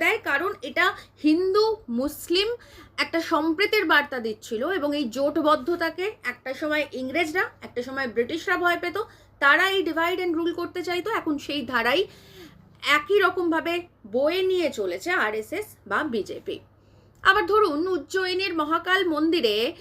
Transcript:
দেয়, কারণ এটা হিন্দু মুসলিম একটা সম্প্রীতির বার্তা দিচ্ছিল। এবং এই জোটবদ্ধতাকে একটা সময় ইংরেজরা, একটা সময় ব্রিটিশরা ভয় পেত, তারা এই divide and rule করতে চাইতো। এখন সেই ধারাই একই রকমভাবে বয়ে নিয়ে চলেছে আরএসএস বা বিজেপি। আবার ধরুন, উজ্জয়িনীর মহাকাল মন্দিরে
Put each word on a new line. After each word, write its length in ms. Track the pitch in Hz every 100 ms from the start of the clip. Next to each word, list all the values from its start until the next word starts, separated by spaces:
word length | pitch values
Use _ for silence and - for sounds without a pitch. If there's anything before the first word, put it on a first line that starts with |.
দেয়, 140 | 330 440 320
কারণ 220 | 277 370 - -
এটা 160 | 277 370 403 - -
হিন্দু 420 | 302 320 381 403 440 427 -
মুসলিম 580 | 233 285 - - 349 415 480 - - - -
একটা 160 | 294 330 330
সম্প্রীতির 540 | 320 320 320 415 427 330
বার্তা 280 | 302 285 262
দিচ্ছিল। 420 | 226 214 - 220 294 381
এবং 120 | 294 285
এই 60 | 247 233
জোটবদ্ধতাকে 880 | 285 311 294 302 294 339 330 320 381 - -
একটা 200 | 240 262 262
সময় 220 | 302 302 285 247
ইংরেজরা, 420 | 262 285 320 349 453 - 220
একটা 160 | 247 247
সময় 200 | 269 262 214
ব্রিটিশরা 400 | 240 320 392 349
ভয় 160 | 349 339
পেত, 140 | 349 392 453 - - -
তারা 240 | 277 302 381 392
এই 60 | 330
divide 340 | 311 339 359 359
and 80 | 320
rule 140 | 339 339
করতে 220 | 339 359 330
চাইতো। 220 | 359 415 415
এখন 160 | 330 285 -
সেই 160 | 285 247
ধারাই 300 | 247 233 302 403 - - 381 339 - - -
একই 340 | 247 294 294 403 359
রকমভাবে 480 | 359 349 320 311 349 349 _ 208 233
বয়ে 260 | 294 370 381
নিয়ে 180 | 370 302 233
চলেছে 300 | 190 175 330 359 214
আরএসএস 420 | 220 214 339 427 - -
বা 100 | 208 302
বিজেপি। 440 | 226 175 - - 156 - _ _ - _ _
আবার 200 | 370 403 370
ধরুন, 280 | 427 415 294 370 349
উজ্জয়িনীর 580 | 285 381 370 370 392 330
মহাকাল 400 | 302 330 339 381 359
মন্দিরে 420 | 302 320 330 233 208 247 349